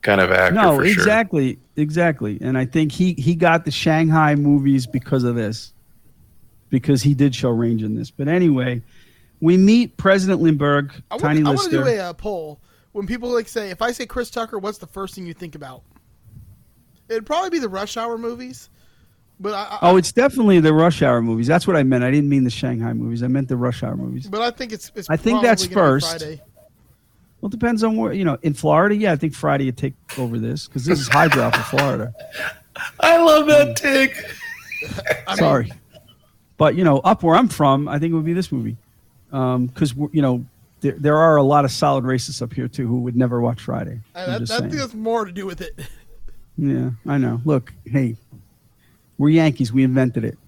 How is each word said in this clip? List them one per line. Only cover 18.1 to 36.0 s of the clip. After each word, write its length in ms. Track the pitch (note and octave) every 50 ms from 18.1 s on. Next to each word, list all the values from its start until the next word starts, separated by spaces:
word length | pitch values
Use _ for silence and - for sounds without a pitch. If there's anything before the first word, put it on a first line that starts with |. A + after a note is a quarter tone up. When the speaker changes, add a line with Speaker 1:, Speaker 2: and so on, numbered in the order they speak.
| A#3 A3+
Speaker 3:
movies, 520 | A#3 A#3 A#3+ A#3+ B3+ B3+ B3+ - - _ _ _ _ _ _ _ _ _ _ _ _ _ _ _
but 120 | F#3+ G#3 G#3+
I, 80 | G3 G#3
I 140 | G3+ G3+ G#3 -
Speaker 2:
Oh, 140 | F3 F#3
it's 160 | F#3+ F3 - -
definitely 480 | A#3+ B3 C#4 C4 C4 A#3 G#3 F#3+ F3
the 120 | D#3 D#3 D#3
Rush 300 | D#3 E3 F3 E3 - D#3+
Hour 180 | C3+ B2 A#2+ A#2
movies. 240 | A#2 A2+ A2+ A#2
That's 200 | B2 D#3+ F3+ E3+
what 100 | - F#3
I 60 | D#3 C#3
meant. 220 | C3 C3 B2 B2
I 60 | B2+
didn't 180 | C3+ D3 D3 C#3+
mean 160 | C#3+ C#3 C3
the 60 | B2
Shanghai 420 | A#2+ - - B2+ B2 A2+ A2+ A2+ A2+
movies. 300 | A2+ A#2 A#2 A#2 A#2 A#2+
I 40 | B2+
meant 200 | B2+ C#3 C3+ B2+
the 80 | C3+
Rush 260 | B2 B2 B2 A#2+ - -
Hour 140 | A#2+ B2+
movies. 300 | C3+ B2+ B2 B2 B2+ C#3 G3
Speaker 3:
But 140 | F#3+ G#3+ A#3
I 80 | A#3+
think 220 | A#3+ - C4 A#3 A3
it's, 200 | G3+ - - _
it's 160 | A3+ F3+ -
Speaker 2:
I 60 | D#3
think 260 | D#3+ - A3 A#3 - A3+
that's 240 | A#3+ A3 F3+ F#3+
Speaker 3:
probably 80 | F3 F#3
gonna 120 | G3+ F3
be 140 | D3 C3 C#3
Speaker 2:
first. 180 | C#3+ E3 E3 E3
Speaker 3:
Friday. 240 | D#3 D3+ D#3+ D3 - _ _ _ _ _ _ _ _ _ _ _ _ _ _ _ _ _ _ _
Speaker 2:
Well, 80 | - G3+
it 40 | G3
depends 300 | A3 A#3 A#3 A#3+ G#3+ A3+
on 120 | A3+ A3
where, 160 | A3 A3 G#3+ -
you 120 | G3 F#3+
know, 120 | E3 C3+ - -
in 120 | D#3+ C#3+
Florida, 400 | - - D#3 D3+ D#3 F3+ G#3 G#3
yeah, 180 | G#3 G#3+ G3+ E3
I 40 |
think 180 | C#3 D#3+ D#3+ C3
Friday 300 | - - D3 C#3+ C#3 C#3
would 100 | C3 A#2+ -
take 160 | C#3+ C3+ C3+ _ _ - - -
over 200 | B2+ A#2+ A#2 A2+
this 300 | A2 A#2 C#3+ D3+ - -
'cause 160 | _ C#3 B2
this 160 | D3 F#3 D3
is 80 | C#3 A2
highbrow 420 | B2+ C#3+ E3 E3 D3+ C3+ A#2 A#2+
for 260 | - - A2+ - -
Florida. 360 | C3+ C#3+ C#3 B2+ B2 A2 A#2 A2+ - - - - - - - - -
Speaker 1:
<laughs> 420 | _ _ _ - - - - -
I 160 | - D#4+ E4+ E4+ E4+
love 240 | E4 D4+ D#4 D4+
that 300 | D4+ D4+ D4 C#4+ D4 -
take. 360 | - - C#4+ C4+ C4+ C4+ C4+ - - - - - - - - - - - - - - - - - - - - - - -
Speaker 3:
I 40 | -
mean 60 | F#3+ G3
Speaker 2:
Sorry. 340 | E3+ D3+ C#3+ C3 A2+ - - - _ _ _ -